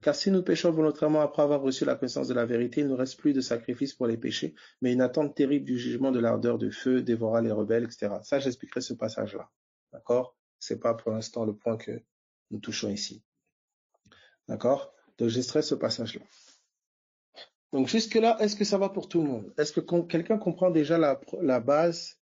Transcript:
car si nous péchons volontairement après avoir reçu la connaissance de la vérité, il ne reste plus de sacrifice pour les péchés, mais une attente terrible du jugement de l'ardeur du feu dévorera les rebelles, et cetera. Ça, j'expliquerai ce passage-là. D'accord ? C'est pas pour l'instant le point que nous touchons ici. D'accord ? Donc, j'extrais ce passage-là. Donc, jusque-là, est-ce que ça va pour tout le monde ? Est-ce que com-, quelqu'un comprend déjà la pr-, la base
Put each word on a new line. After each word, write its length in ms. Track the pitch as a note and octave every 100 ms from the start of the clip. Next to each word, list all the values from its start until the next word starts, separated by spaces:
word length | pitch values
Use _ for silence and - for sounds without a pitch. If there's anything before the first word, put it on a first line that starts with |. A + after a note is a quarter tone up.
car 140 | D3+ C#3+
si 160 | G3
nous 100 | F#3+
péchons 300 | F#3 E3 F3
volontairement 480 | D#3+ D#3 D3 D3+ D#3
après 220 | D3 -
avoir 180 | D3 D3
reçu 240 | C3+ C3
la 100 | C#3+
connaissance 320 | C3 B2+ C#3+ C3
de 80 |
la 120 | A#2+ A#2
vérité, 340 | A#2+ A#2+ C3
il 80 | C#3+
ne 60 |
reste 220 | C3 C3 -
plus 160 | D3+
de 80 | C3+
sacrifice 540 | B2+ A#2 - B2 C#3
pour 140 | - A#2+
les 80 | A2+
péchés, 400 | A#2+ A2+ - - - _
mais 120 | B2+
une 80 | B2
attente 360 | B2+ D3+ D3 -
terrible 280 | C3+ C#3+
du 140 | C3+ B2
jugement 320 | B2 A#2+ C3+
de 80 | B2+
l'ardeur 400 | A#2 A2+ A#2 A#2
du 140 | G#2+
feu 280 | - B2+ B2+
dévorera 420 | A#2 A2+ A2 A2+
les 100 | A2+
rebelles, 320 | G#2+ G#2 A2+
et 60 | A#2
cetera. 320 | - G#2 G2
Ça, 160 | - C#3
j'expliquerai 400 | C3 B2 - -
ce 120 | -
passage-là. 560 | A2+ A2+ - G#2 G2+ - _ _ _ _
D'accord ? 440 | - - B2 B2+ - _ _
C'est 220 | - G#2+
pas 140 | A#2
pour 180 | A2+ -
l'instant 320 | A2 A2 A#2+
le 100 | A2
point 220 | G#2 A#2 A2+
que 260 | - A2+ - _ _ _ _
nous 80 | G#2+
touchons 320 | G#2+ - G#2+
ici. 320 | G#2 - - _ _ _ _ _ _ _ _ _ - _ _ -
D'accord ? 440 | G#2+ B2 C#3 - - _ _
Donc, 100 | A#2
j'extrais 340 | A#2 B2+ D#3
ce 140 | D3+ B2+
passage-là. 500 | A2 - A2+ - - - - _ _ _ _ _ _ _ _ - - _ _
Donc, 140 | C#3 C3
jusque-là, 500 | A3+ A3 A3+ A3+ A3+
est-ce 160 | G#3+ G#3
que 80 |
ça 140 | G3+ G3
va 100 | G3
pour 200 | G3 -
tout 140 | E3+
le 60 | D3
monde ? 260 | A#2+ G2 -
Est-ce 140 | D3
que 80 | -
com-, 280 | D#3+ E3+ E3+
quelqu'un 300 | E3 E3+ A3
comprend 340 | F#3 E3 F#3
déjà 260 | D#3+ C#3+ E3
la 160 | D3+
pr-, 260 | C3 - -
la 200 | C3+ B2+
base 580 | A#2 D3 E3+ E3 - -